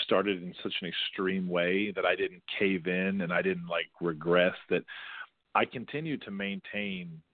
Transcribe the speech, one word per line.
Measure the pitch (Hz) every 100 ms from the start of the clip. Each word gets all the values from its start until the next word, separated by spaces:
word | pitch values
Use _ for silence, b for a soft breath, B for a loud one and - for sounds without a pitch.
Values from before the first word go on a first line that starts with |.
started | - 101 98 92
in | 90 -
such | 101 -
an | 87
extreme | - - - 92 95 90
way | 87 87 95 104
that | 95 90
I | 92
didn't | 92 90 - -
cave | 101 92 82
in | 90 95 98
and | 87
I | 87
didn't, | 92 90 85
like, | 85 80 -
regress, | 87 78 85 87 90 - -
that | 87 - B B B B _ _ 98
I | 113
continued | 127 104 147 160 127
to | 104
maintain, | 98 98 98 - 104 101 92 87 80 _